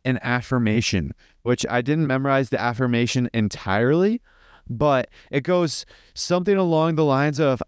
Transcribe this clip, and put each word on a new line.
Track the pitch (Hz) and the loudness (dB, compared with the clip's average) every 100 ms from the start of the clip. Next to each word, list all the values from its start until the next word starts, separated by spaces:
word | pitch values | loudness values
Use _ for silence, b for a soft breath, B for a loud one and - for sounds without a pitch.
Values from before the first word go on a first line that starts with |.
an | 131 127 | -2 -4
affirmation, | - 123 - 127 110 113 - 95 69 - b b | -2 -4 0 0 2 0 0 -2 -4 -8 b b
which | 117 123 - | -2 -2 0
I | 123 | -2
didn't | 123 156 147 | 0 0 0
memorize | 131 139 135 127 | 0 0 0 0
the | 123 | -2
affirmation | 117 113 127 120 120 127 120 | -2 -2 0 0 0 0 -2
entirely, | 117 107 - - 101 120 165 196 233 _ b b b b | 0 -2 -2 -2 0 2 2 2 -2 _ b b b b
but | 117 147 135 - B B | -2 0 0 -2 B B
it | 139 | -4
goes | 151 180 170 - - b b | 0 0 0 -4 -10 b b
something | b - 180 180 196 | b -2 0 2 2
along | 180 160 165 | 2 2 2
the | 160 | 2
lines | 151 135 147 143 | 2 2 0 2
of, | 147 127 | 0 0